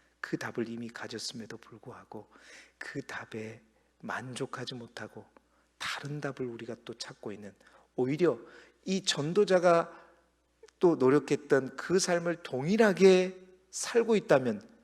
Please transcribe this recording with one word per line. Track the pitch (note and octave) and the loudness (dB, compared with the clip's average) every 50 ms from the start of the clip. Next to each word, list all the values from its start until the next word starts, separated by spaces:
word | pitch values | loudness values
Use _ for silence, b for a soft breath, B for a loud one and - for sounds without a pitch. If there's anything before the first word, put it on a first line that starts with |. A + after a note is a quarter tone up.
| _ _ _ - | _ _ _ -12
그 | - - E3 | -8 -8 -8
답을 | - B2 A2+ - B2 A2+ A2+ | -8 -8 -8 -6 -6 -6 -6
이미 | A#2 A#2 A#2+ A2 | -8 -12 -12 -12
가졌음에도 | - - - A2 A#2 G#2+ - - - A#2+ G#2+ A2 A#2 | -12 -14 -12 -10 -10 -10 -10 -10 -12 -12 -14 -14 -14
불구하고 | G#2+ - - A#2+ G#2+ - B2+ G#2+ G2+ - - - G#2+ G#2 _ B B B B B B B B B - | -16 -16 -20 -20 -20 -20 -18 -18 -20 -20 -16 -16 -16 -16 _ B B B B B B B B B -16
그 | - - - C#3 | -14 -10 -10 -10
답에 | - - - - A2+ - - A2 A2 A2 A2+ A2+ _ _ _ _ _ _ _ _ | -10 -10 -12 -12 -12 -10 -10 -10 -10 -10 -12 -16 _ _ _ _ _ _ _ _
만족하지 | - A2 G2 G2+ B2 C3 B2 - C3+ - - C3 B2 - C3 | -10 -8 -8 -8 -8 -10 -8 -8 -8 -8 -8 -10 -10 -10 -12
못하고 | A#2+ A#2 A2+ - - A2 G#2 - G#2+ - _ _ - _ _ _ _ _ _ _ - | -14 -16 -14 -14 -14 -14 -14 -14 -18 -20 _ _ -20 _ _ _ _ _ _ _ -12
다른 | - - - - - C#3+ D3 D3 | -10 -8 -8 -8 -8 -8 -10 -8
답을 | C#3+ C#3 C3 - | -8 -8 -8 -6
우리가 | C3+ A#2+ A#2 A#2 A#2 A#2 A2 - - | -8 -8 -8 -10 -12 -12 -12 -14 -12
또 | - A2 | -16 -14
찾고 | - - - C3+ - - A2+ | -14 -14 -16 -14 -14 -12 -12
있는, | G2+ G2+ G#2 G2 - _ b b b b b b b | -12 -12 -14 -18 -18 _ b b b b b b b
오히려 | - B2+ C3 D3+ D3+ F3 D#3 A#2 - B B B B B B B B - | -2 -2 0 0 2 2 2 2 0 B B B B B B B B -6
이 | F3+ F#3+ F#3 - | -4 -4 -2 -2
전도자가 | - - D#3 C#3 D#3 F3 G#3 G#3 F3+ F#3 F3+ E3+ F3 E3+ E3+ E3 - - - - _ _ _ _ _ _ _ _ _ _ _ - - _ - | -4 -4 -2 -4 0 2 2 4 4 4 4 6 6 4 4 2 -2 -10 -20 -20 _ _ _ _ _ _ _ _ _ _ _ -20 -16 _ 4
또 | F#3 F3 D#3 | 4 4 4
노력했던 | B2+ C3 B2+ C#3+ D3 C3+ - D3 - - - D3 C3+ C3 C3 - | 6 4 6 6 4 4 2 -2 -2 2 2 2 2 2 -2 -10
그 | - - - E3+ F#3+ | -10 -4 0 0 0
삶을 | - - F3 F3 E3+ F3 E3 - | 2 2 0 0 0 -2 -6 -6
동일하게 | - - C3+ B2+ C#3 E3 G#3 A3 A3+ G#3 F3 D#3+ F#3+ F#3+ F#3 F#3 F#3 F#3 F#3 - - - - _ _ _ | -8 -8 -6 -4 -2 0 2 4 4 4 6 8 8 8 8 8 4 0 -4 -12 -20 -20 -20 _ _ _
살고 | - - - - - A#3 A3+ A3 A3 | -10 -10 -6 0 0 2 2 4 2
있다면 | F#3+ - - D#3 C3+ B2+ A#2+ G#2 F#2+ - - _ _ | 2 4 4 4 4 4 0 -4 -4 -8 -16 _ _